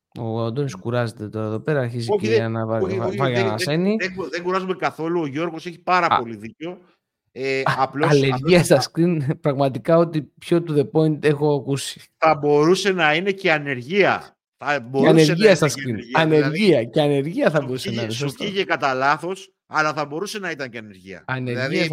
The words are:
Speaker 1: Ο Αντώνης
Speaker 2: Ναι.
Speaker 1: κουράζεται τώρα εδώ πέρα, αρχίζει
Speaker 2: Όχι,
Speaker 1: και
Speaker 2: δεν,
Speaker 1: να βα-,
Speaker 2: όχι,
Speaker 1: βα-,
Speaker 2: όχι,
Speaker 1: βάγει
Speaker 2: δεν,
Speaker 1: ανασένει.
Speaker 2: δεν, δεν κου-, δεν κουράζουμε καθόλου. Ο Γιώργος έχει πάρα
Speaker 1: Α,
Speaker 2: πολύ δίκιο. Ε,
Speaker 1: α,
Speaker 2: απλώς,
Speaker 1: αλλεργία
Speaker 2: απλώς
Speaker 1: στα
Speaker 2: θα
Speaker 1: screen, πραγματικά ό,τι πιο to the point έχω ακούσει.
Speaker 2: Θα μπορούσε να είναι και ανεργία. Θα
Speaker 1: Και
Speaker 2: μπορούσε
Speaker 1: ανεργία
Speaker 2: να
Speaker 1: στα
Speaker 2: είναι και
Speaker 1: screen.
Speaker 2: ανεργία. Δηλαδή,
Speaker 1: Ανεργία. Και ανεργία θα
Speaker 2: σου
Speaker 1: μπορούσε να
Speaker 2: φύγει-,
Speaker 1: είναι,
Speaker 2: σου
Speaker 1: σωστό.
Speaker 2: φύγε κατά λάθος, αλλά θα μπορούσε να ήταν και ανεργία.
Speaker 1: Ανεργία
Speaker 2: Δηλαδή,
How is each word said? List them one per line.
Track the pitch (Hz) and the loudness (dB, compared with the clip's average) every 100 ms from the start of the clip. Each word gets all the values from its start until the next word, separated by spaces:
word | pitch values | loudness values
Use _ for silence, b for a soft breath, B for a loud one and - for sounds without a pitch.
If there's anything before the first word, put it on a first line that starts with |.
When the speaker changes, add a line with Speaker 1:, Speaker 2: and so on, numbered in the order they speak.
| _ - | _ -10
Speaker 1:
Ο | 117 113 117 | -6 -4 -4
Αντώνης | 120 139 127 | -4 -6 -6
Speaker 2:
Ναι. | |
Speaker 1:
κουράζεται | 117 120 117 - 104 | -4 -2 -2 -6 -8
τώρα | 110 110 | -6 -4
εδώ | 110 | -4
πέρα, | - 147 | -2 -2
αρχίζει | 120 120 117 | -2 -4 -2
Speaker 2:
Όχι, | 202 208 | -2 2
Speaker 1:
και | 226 | 0
Speaker 2:
δεν, | 113 | 0
Speaker 1:
να | 113 113 | -2 -2
βα-, | 113 | -2
Speaker 2:
όχι, | - 110 | -2 -2
Speaker 1:
βα-, | 117 | -2
Speaker 2:
όχι, | 110 | -2
Speaker 1:
βάγει | 135 120 | 0 0
Speaker 2:
δεν, | 113 | 0
Speaker 1:
ανασένει. | 107 131 160 190 220 | -2 -2 0 0 0
Speaker 2:
δεν, | |
δεν | 185 185 | -2 -6
κου-, | 156 | -8
δεν | 175 | -6
κουράζουμε | 180 185 185 175 | -4 -2 -4 -4
καθόλου. | 147 147 165 175 | -4 -4 -4 -2
Ο | 151 | -2
Γιώργος | 135 170 160 175 | -4 -6 -6 -12
έχει | 156 | -8
πάρα | - 180 170 | 0 2 4
Speaker 1:
Α, | 107 | 2
Speaker 2:
πολύ | 117 107 | 0 -8
δίκιο. | 113 - 160 180 b b _ _ _ | -14 -12 -12 -12 b b _ _ _
Ε, | - 135 135 | -8 -4 -2
Speaker 1:
α, | 135 131 | 0 0
Speaker 2:
απλώς, | 131 139 151 | -2 0 2
Speaker 1:
αλλεργία | 143 135 127 | 4 2 0
Speaker 2:
απλώς | 151 175 165 | 4 4 6
Speaker 1:
στα | 143 | 4
Speaker 2:
θα | - | 2
Speaker 1:
screen, | 160 175 160 135 160 | 0 2 2 -2 -2
πραγματικά | 151 135 139 123 - 165 | -2 0 0 0 2 4
ό,τι | 170 156 | 4 -2
πιο | - _ - 170 165 | -6 _ -2 0 2
to | 147 | 0
the | 131 | 2
point | 156 156 147 143 | 2 2 2 0
έχω | 139 151 143 | 2 2 0
ακούσει. | 135 135 - - - _ | -2 -4 -6 -12 -20 _
Speaker 2:
Θα | 160 151 | 0 2
μπορούσε | 147 147 160 185 196 | 2 4 4 2 0
να | 185 151 156 | 2 2 2
είναι | 196 | -2
και | 190 180 | -2 0
ανεργία. | 151 143 123 120 196 156 98 - _ _ _ | 0 -2 -8 -2 2 2 2 -4 _ _ _
Θα | 131 143 | -4 -4
Speaker 1:
Και | |
Speaker 2:
μπορούσε | 117 135 147 | -2 2 6
Speaker 1:
ανεργία | 160 151 170 214 | 6 6 6 6
Speaker 2:
να | 160 | 6
Speaker 1:
στα | 147 | 2
Speaker 2:
είναι | 139 | -2
και | |
Speaker 1:
screen. | 135 104 113 147 | -6 -6 -2 2
Speaker 2:
ανεργία. | 160 | 4
Δηλαδή, | 156 143 | 4 4
Speaker 1:
Ανεργία. | 160 208 139 | 2 4 4
Και | 117 160 | 2 0
ανεργία | 147 143 147 233 233 | 2 2 -2 0 0
θα | 151 | 0
Speaker 2:
σου | 131 | -2
Speaker 1:
μπορούσε | 127 127 | -6 -6
να | |
Speaker 2:
φύγει-, | 117 113 | -6 -6
Speaker 1:
είναι, | |
Speaker 2:
σου | 117 | -4
Speaker 1:
σωστό. | 139 - | -6 -6
Speaker 2:
φύγε | 202 196 | -6 -4
κατά | 165 156 143 | -2 -2 -2
λάθος, | 131 135 151 170 185 - _ _ | 0 0 0 -4 -10 -14 _ _
αλλά | 147 156 | -2 -2
θα | 151 143 | -2 -6
μπορούσε | 156 202 214 | -6 -8 -8
να | 180 | -8
ήταν | 151 131 | -8 -10
και | 117 | -12
ανεργία. | 107 92 92 85 - | -16 -18 -18 -14 -8
Speaker 1:
Ανεργία | 131 123 123 135 | -6 -6 -4 -4
Speaker 2:
Δηλαδή, | 185 160 | -2 -2